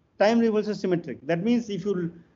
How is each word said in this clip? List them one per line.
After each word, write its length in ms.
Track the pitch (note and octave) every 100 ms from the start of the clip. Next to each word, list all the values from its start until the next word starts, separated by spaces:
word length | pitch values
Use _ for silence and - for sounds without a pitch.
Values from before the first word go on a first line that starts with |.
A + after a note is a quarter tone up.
| _ -
time 200 | G3+ A#3
reversal 360 | A#3 G#3+ G#3 G#3
symmetric. 420 | F#3+ E3+ D3+ A2 C3+
That 160 | E3+
means 260 | G#3 A#3+ G#3+
if 160 | G3 G3+
you 280 | F3+ E3+ - -